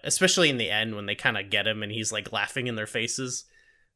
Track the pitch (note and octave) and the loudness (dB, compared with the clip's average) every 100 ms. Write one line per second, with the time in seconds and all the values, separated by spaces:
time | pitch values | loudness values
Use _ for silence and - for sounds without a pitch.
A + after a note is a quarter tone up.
0 | - - F#3 F#3 D#3+ B2+ G2 G#2+ A2+ G#2 | -2 4 4 6 4 4 0 0 0 -2
1 | G2+ G#2 C3 G#2+ G2 G#2 G#2 G#2+ G#2 A2+ | -4 0 0 0 0 0 2 -2 -4 -4
2 | G#2+ G#2+ - A2 G#2 C#3 B2 A2 G#2+ A#2+ | -4 -4 -4 -2 -2 -2 -2 -4 -4 -2
3 | A2+ - B2+ - - _ _ _ _ | -2 -2 -4 -6 -10 _ _ _ _